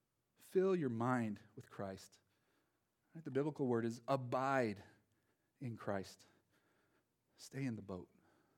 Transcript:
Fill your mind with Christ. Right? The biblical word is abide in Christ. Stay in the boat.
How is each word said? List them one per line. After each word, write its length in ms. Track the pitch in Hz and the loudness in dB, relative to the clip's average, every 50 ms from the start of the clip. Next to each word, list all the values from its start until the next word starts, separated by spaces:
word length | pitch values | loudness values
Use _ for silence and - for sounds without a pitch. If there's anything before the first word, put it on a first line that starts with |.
| _ _ _ _ _ _ _ _ - - | _ _ _ _ _ _ _ _ -12 -2
Fill 240 | - 185 185 190 190 | 2 2 4 4 4
your 140 | 185 151 127 | 2 2 0
mind 500 | 117 113 117 123 127 123 117 107 104 95 - - - | 0 0 2 2 2 2 2 0 -4 -6 -10 -16 -18
with 160 | - - - | -18 -18 -14
Christ. 480 | - - 104 98 95 95 - - - - _ _ _ _ _ _ _ _ _ _ _ _ _ _ _ _ _ _ - | -10 -8 -8 -8 -8 -10 -12 -18 -20 -20 _ _ _ _ _ _ _ _ _ _ _ _ _ _ _ _ _ _ -18
Right? 100 | 165 160 | -12 -8
The 60 | 143 | -2
biblical 360 | 127 135 147 156 147 - 143 | 0 2 2 2 0 0 2
word 180 | 123 120 117 113 | 2 4 4 2
is 160 | 117 113 123 - - | 0 -2 -2 0 2
abide 680 | 139 135 127 120 123 131 127 135 139 135 123 110 101 95 - - - - _ _ _ _ _ _ _ _ _ _ _ _ | 2 2 2 0 0 2 2 4 4 4 4 4 0 -4 -8 -16 -20 -20 _ _ _ _ _ _ _ _ _ _ _ _
in 160 | - 123 110 | -10 -8 -8
Christ. 420 | 104 - - 101 98 95 - - - - - _ _ _ _ _ _ _ _ _ _ _ _ _ _ _ _ _ _ _ _ _ - | -6 -4 -2 -2 -2 -4 -6 -12 -20 -20 -20 _ _ _ _ _ _ _ _ _ _ _ _ _ _ _ _ _ _ _ _ _ -20
Stay 260 | - - - 135 139 | -18 -12 -8 -6 -4
in 120 | 131 113 | -4 -4
the 60 | 104 104 | -6 -6
boat. 260 | 101 95 90 - - _ _ _ _ _ _ _ _ _ | -8 -8 -8 -8 -12 _ _ _ _ _ _ _ _ _